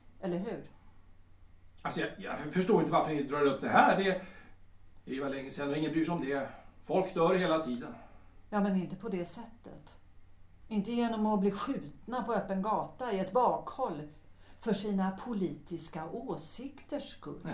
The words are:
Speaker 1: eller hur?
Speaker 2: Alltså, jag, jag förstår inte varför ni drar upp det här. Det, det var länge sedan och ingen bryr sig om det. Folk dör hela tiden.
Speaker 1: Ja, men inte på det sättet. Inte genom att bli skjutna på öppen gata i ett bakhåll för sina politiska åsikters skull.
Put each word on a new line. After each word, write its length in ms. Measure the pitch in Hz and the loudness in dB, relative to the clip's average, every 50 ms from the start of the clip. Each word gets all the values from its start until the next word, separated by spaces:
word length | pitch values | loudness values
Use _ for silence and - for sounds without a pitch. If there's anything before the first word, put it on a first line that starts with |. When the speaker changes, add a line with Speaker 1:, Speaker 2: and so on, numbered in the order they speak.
| - - - - | -20 -20 -18 -8
Speaker 1:
eller 180 | - 185 175 175 | -4 -2 -2 -2
hur? 320 | 190 233 196 143 - - - - - - - - - - - - - - - - - - - - - - - - - | -2 -4 -6 -6 -8 -14 -18 -20 -20 -20 -20 -20 -20 -20 -20 -20 -20 -20 -20 -20 -20 -20 -20 -20 -20 -20 -20 -8 -8
Speaker 2:
Alltså, 180 | - - 170 | -4 -2 -2
jag, 100 | 156 - - - | -4 -4 -6 -8
jag 200 | 185 - - - | -8 -8 -8 -6
förstår 420 | - 147 - 180 185 175 214 170 | -6 -2 0 2 4 6 6 4
inte 120 | 160 - 170 | 6 6 4
varför 220 | 156 - 151 156 | 4 4 4 0
ni 80 | 143 131 | 0 0
drar 200 | - 143 147 147 | 0 2 4 4
upp 180 | 139 - - | 4 4 2
det 80 | 135 117 | 0 6
här. 280 | 110 - 269 247 - | 8 8 10 10 8
Det, 260 | 175 196 190 185 190 - - - - - - - - - - - - - - - - - | 6 4 2 2 0 -2 -8 -16 -18 -18 -20 -20 -20 -20 -20 -20 -20 -20 -20 -20 -18 -10
det 160 | - 127 135 | -8 -6 -4
var 100 | 143 135 | -4 -4
länge 200 | 135 135 131 131 | -4 -6 -8 -8
sedan 200 | - 143 143 143 | -6 -4 -2 -2
och 60 | 143 | 0
ingen 140 | 151 156 151 156 | 0 0 2 2
bryr 120 | 165 160 | 2 2
sig 100 | 160 175 | 2 2
om 60 | 165 | 0
det. 280 | 131 135 139 139 135 - - - - - - - - | 0 0 0 -2 -2 -4 -8 -14 -18 -20 -20 -20 -8
Folk 300 | - 147 185 185 185 - | 0 2 2 2 2 2
dör 200 | 170 165 180 190 | 4 6 6 6
hela 240 | 180 180 165 160 160 - | 6 4 4 2 2 2
tiden. 320 | 123 123 117 - 117 - - - - - - - - - - - - | -2 -4 -4 -6 -10 -12 -14 -16 -18 -20 -20 -20 -20 -20 -20 -14 -2
Speaker 1:
Ja, 100 | - 208 | 0 2
men 160 | 202 208 190 | 2 4 4
inte 200 | 190 175 151 - | 2 0 0 -6
på 120 | - - - | -8 -6 -4
det 160 | 196 180 175 | -4 -4 -4
sättet. 680 | 175 - - 220 - - - - - - - - - - - - - - - - - - - - - - - - - | -6 -8 -12 -14 -16 -16 -18 -18 -18 -18 -18 -18 -20 -20 -20 -20 -20 -20 -20 -20 -20 -20 -20 -20 -20 -20 -20 -14 -4
Inte 240 | 220 214 196 226 240 | -2 -2 0 0 2
genom 340 | 233 240 233 233 214 208 | 2 2 2 2 2 2
att 140 | 214 214 202 | 2 4 4
bli 100 | 190 202 | 4 2
skjutna 720 | 196 - - 262 269 208 - - - - - - 240 254 202 | 2 0 -2 -2 -2 -4 -4 -8 -14 -14 -10 -6 -4 -4 0
på 120 | 226 233 | 0 0
öppen 280 | 202 - - 196 190 190 | 0 0 0 -2 0 0
gata 500 | 220 214 170 151 - - - 254 240 208 | 0 0 0 -2 -4 -6 -8 -4 -2 0
i 60 | 190 | 0
ett 140 | 190 185 - | -2 2 4
bakhåll 680 | 247 247 202 165 156 - - - - 262 233 175 147 151 147 - - - - - - - - - - | 6 6 6 4 2 -2 -8 -4 -4 -4 -2 -2 -6 -8 -10 -14 -18 -20 -20 -20 -20 -20 -20 -20 -6
för 120 | - 226 208 | -2 0 0
sina 380 | 196 - 214 202 190 185 190 | 0 0 0 0 2 0 0
politiska 960 | 190 190 - 247 233 202 185 160 143 139 - - 175 156 147 - - 170 160 165 | -2 -4 -6 -6 -2 -2 -2 -2 -4 -6 -10 -10 -10 -10 -10 -10 -10 -8 -8 -6
åsikters 1040 | - 233 277 247 180 - - - - - 254 277 - - - - 294 - - - | -8 -8 -6 -6 -6 -6 -8 -12 -12 -12 -12 -12 -12 -14 -12 -8 -8 -8 -8 -8
skull. 380 | - - - 151 143 - - 165 | -14 -12 -12 -12 -12 -10 -8 -10